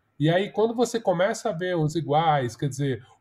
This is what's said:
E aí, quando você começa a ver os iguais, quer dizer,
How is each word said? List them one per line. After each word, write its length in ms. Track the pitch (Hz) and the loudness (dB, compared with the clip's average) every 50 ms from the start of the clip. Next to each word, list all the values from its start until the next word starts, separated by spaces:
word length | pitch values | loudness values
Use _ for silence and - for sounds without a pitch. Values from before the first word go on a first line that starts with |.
| _ _ _ - | _ _ _ 0
E 120 | 143 156 | 2 2
aí, 200 | 170 185 202 196 | 4 2 2 0
quando 240 | - - 214 226 233 | 0 0 0 0 2
você 260 | 233 247 233 - 226 | 0 0 0 0 -2
começa 500 | 226 202 180 165 180 208 226 - - 233 | 0 0 2 2 2 0 0 -2 -4 -4
a 40 | 202 | -4
ver 220 | 165 180 180 180 | -4 -4 -2 0
os 180 | 170 156 151 151 | 0 0 0 -2
iguais, 600 | 170 147 - 143 156 165 165 151 143 131 120 - | -2 -2 0 2 2 4 4 2 2 2 -2 -4
quer 140 | - - 139 | -4 -6 -4
dizer, 360 | 123 - 143 139 127 107 - - _ _ | -4 -2 -2 -2 -4 -4 -8 -14 _ _